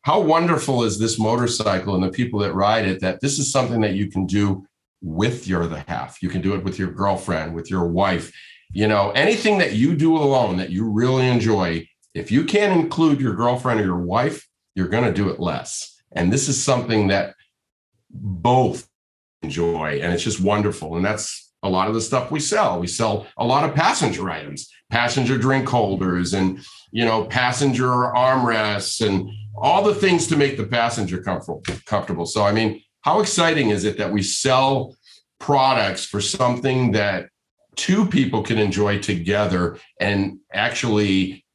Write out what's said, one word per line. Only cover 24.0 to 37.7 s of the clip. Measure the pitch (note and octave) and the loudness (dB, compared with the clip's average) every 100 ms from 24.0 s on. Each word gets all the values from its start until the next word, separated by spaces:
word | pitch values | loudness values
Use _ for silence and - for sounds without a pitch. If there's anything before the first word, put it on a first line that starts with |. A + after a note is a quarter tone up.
| B2 - F#2 | -2 -2 -6
items, | D#2+ D2 C#2+ - _ _ | -8 -10 -14 -16 _ _
passenger | A#2 A#2+ C#3 A#2+ B2+ | 0 0 0 0 2
drink | B2 C3+ B2+ | 2 2 2
holders, | B2 G#2 F#2 F#2 F2+ F2 G2 | 0 0 0 0 0 0 0
and, | F#2+ F#2 - - - | 0 -2 -14 -20 -8
you | A2 A#2 | 0 2
know, | A2+ G#2+ | 2 0
passenger | B2+ B2 B2+ C#3 B2 B2+ | 0 0 2 0 2 0
armrests, | B2 B2 B2 B2+ C3 A#2+ A2+ G#2+ G2+ - - A2 | 2 2 2 2 2 2 0 0 -2 -6 -2 0
and | F#2+ - - - - | 0 -2 -10 -14 0
all | C3 F#3 | 2 4
the | G#3 G3+ | 4 2
things | F#3+ E3+ - | 2 2 2
to | D#3 | 2
make | C#3 - | 2 0
the | G2+ | -2
passenger | A#2+ A#2 A#2 F#2+ F2+ | 0 0 -2 -4 -4
comfortable, | G2 F2 - D2+ - - - | -4 -6 -6 -10 -8 -10 -4
comfortable. | G#2 - E2+ E2+ | -4 -4 -6 -4
So, | A2 | 0
I | G2+ | 2
mean, | G#2+ A2 - _ _ | 2 0 -2 _ _
how | C#3+ F#3 | 0 2
exciting | G#3+ - E3 D#3 A#2+ | 2 2 2 2 0
is | G#2 G2+ | 0 -2
it | - | -4
that | F#2+ | -2
we | G#2 | -2
sell | F#2+ - C3+ C3 C3 C3+ G#2 - _ - _ _ | -2 -2 2 4 2 0 -4 -14 _ -20 _ _
products | - C#3 C3 B2 G2+ F2+ - | 0 4 4 2 0 -4 -6
for | G2+ | -4
something | - - B2 B2 C3+ C3 B2 | -4 0 0 0 0 2 2
that | G#2 G2+ F#2 - _ _ _ _ | 2 0 -4 -8 _ _ _ _